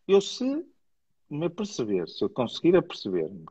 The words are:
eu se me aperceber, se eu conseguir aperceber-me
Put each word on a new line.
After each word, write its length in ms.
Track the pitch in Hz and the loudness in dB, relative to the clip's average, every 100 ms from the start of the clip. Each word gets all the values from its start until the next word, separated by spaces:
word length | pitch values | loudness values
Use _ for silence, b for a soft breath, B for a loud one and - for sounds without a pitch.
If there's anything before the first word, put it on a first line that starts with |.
| - | 4
eu 120 | 196 | 4
se 460 | 190 - 254 294 - _ _ _ _ _ _ | 4 -2 -2 -2 -6 _ _ _ _ _ _
me 160 | 147 170 | -4 -4
aperceber, 640 | 170 208 - 110 95 80 | -4 -6 -4 -2 0 -2
se 120 | - | -4
eu 60 | 104 | -4
conseguir 460 | - 117 - 165 180 | -2 -4 0 4 4
aperceber-me 680 | 170 - 107 90 78 95 80 | 2 -6 -4 -2 -2 -6 -18